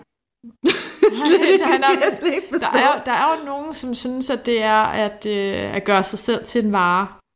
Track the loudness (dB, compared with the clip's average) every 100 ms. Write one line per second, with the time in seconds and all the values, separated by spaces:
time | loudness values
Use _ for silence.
0 | -14 _ _ _ -20 -4 -2 -2 -6 2
1 | 2 4 2 4 4 4 4 2 4 2
2 | 0 0 -2 -2 -4 -4 0 2 2 2
3 | -2 0 0 -2 -4 -10 -8 -8 -6 -6
4 | -6 -4 -2 -2 -2 0 2 2 2 0
5 | -4 -4 -6 -4 -4 -4 -4 -4 0 0
6 | 0 -4 -2 -2 -2 -2 0 2 2 2
7 | -2 -8 _